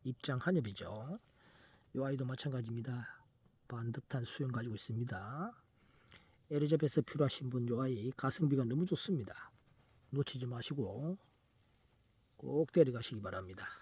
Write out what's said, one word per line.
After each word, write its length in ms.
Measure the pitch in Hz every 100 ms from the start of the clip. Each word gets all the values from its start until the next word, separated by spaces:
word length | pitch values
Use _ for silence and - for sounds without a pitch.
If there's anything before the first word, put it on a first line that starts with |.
입장 360 | 131 127 - 127
한엽이죠. 800 | 165 180 110 95 - 107 123 208 _ _ - - - - _
요 100 | 131
아이도 200 | 135 135
마찬가지입니다. 1000 | 127 131 147 131 113 117 117 123 117 - _ _ _ _ _
반듯한 560 | 117 117 117 - 135
수영 260 | 120 - 135
가지고 240 | 117 117
있습니다. 800 | 107 - 113 123 92 101 139 208 - _ _ _ _ _ - _ _ _
엘리자베스 500 | 147 147 156 147 -
필요하신 480 | - 147 139 - 127
분 200 | 123 120
요 120 | 117
아이 300 | 131 120 117 131
가성비가 480 | 135 - 156 135
너무 220 | 120 135 180
좋습니다. 680 | 170 - 170 98 - - - _ _ _ _ _
놓치지 360 | 139 139 127 123
마시고 680 | 117 113 143 101 104 151 190 _ _ _ _ _ _ _ _ _ _ _ _
꼭 360 | 127 139 160
데려가시기 500 | 180 143 117 117 113
바랍니다. 420 | 104 95 92 92 95 -